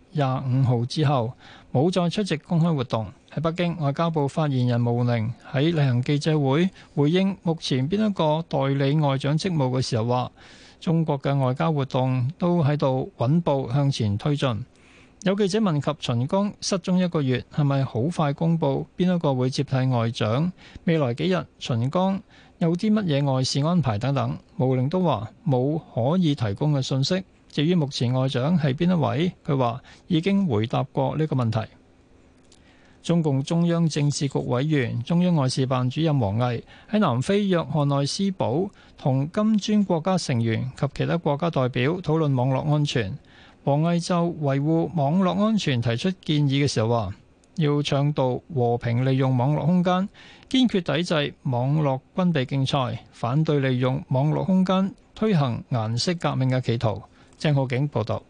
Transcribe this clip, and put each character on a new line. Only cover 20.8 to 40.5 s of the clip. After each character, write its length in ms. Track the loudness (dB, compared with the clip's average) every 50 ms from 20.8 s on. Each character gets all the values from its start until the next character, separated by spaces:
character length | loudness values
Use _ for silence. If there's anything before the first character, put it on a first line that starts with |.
| 0
未 140 | 0 2 2
來 160 | 2 0 -2
幾 140 | -2 -2 0
日 180 | 0 -2 -2 -6 _ -10
秦 300 | -6 -2 -2 0 0 0
剛 320 | 0 0 0 0 -2 -4 -6 _ -20 -20 -20 -20 -6 -2
有 180 | 0 0 0
啲 160 | 0 2 2 2
乜 100 | 2 2
嘢 280 | 0 0 2 2 2 2
外 100 | 0 0
事 180 | 0 0 0 0
安 160 | 2 2 2
排 160 | 2 2 0
等 180 | 0 0 -2 0
等， 220 | 0 -2 -2 -4 -8 -12 _ -4
毛 100 | -2 0 2 2
寧 100 | 2 0 0
都 120 | 0 0 2
話 280 | 0 0 0 -2 -8 -12 -6 -2 0
冇 320 | 0 2 2 0 -2 -4 -6 -6 -4
可 240 | -2 0 2 2 2
以 160 | 2 0 0
提 180 | 0 -2 -4 -2
供 220 | -2 0 0 0
嘅 80 | 0 0
信 200 | -2 -2 -2 0
息。 220 | 0 0 -2 -4 -6 _ _ _ -6
至 160 | -2 0 0
於 100 | 2 2
目 120 | 2 0
前 260 | -2 -2 -2 -2 0 0
外 160 | 0 0 0
長 300 | 0 -2 0 0 0 2
係 160 | 2 0 0
邊 160 | 0 0 0
一 20 | 2
位， 400 | 2 2 0 0 0 -2 -2 -4 -6 -6
佢 100 | -4 0
話 240 | 0 0 0 -2 -4 -10 -18 -20 -18 -6 -2
已 120 | -2 0
經 260 | 0 2 2 2 2
回 200 | 2 2 0 0
答 160 | 0 -2 -2 -2
過 340 | -2 -2 -2 -2 -2 0
呢 100 | -2 -2
個 80 | 0 0
問 160 | 0 0 0
題。 100 | 0 -2 -4 -6 -10 -20 _ -20 _ -20 _ _ -20 -20 _ -20 _ _ _ _ -20 -20 -20 -20 -20 -20 -20 -20 -20 -8 -2
中 200 | 0 0 2 2
共 200 | 2 0 0 0
中 240 | -2 0 0 2
央 220 | 2 2 2 0 0
政 220 | 0 0 0 0
治 180 | 0 -2 -2 -2
局 100 | -2 -4
委 220 | -2 -2 -2 -2 0
員、 380 | 0 0 0 0 -2 -4 -6 -4
中 200 | -2 0 2 2
央 120 | 2 2
外 120 | 2 0 0
事 160 | 0 0 0
辦 240 | 0 0 0 0 -2
主 140 | -2 -2 0
任 160 | 0 2 2
王 160 | 0 0 0
毅 260 | 0 0 0 -2 -4 -8 -12 -20 -20 -8 -4
喺 80 | 0 2
南 220 | 2 2 2 0 0
非 240 | 0 0 2 2
約 160 | 2 0 0 0
翰 260 | 0 0 0 0 2
內 160 | 2 0 0
斯 260 | -2 -2 -2 -2 -2 -2
堡 360 | -2 -2 -2 -2 -2 -4 -4 -8 -14 -20 -20 -16 -6
同 320 | -2 0 0 0 0 -2 -2
金 260 | 0 0 2 2 0
磚 260 | 0 0 2 2 2
國 160 | 2 0 0 0
家 160 | 0 0 0
成 240 | 0 -2 -2 0 0
員 280 | 0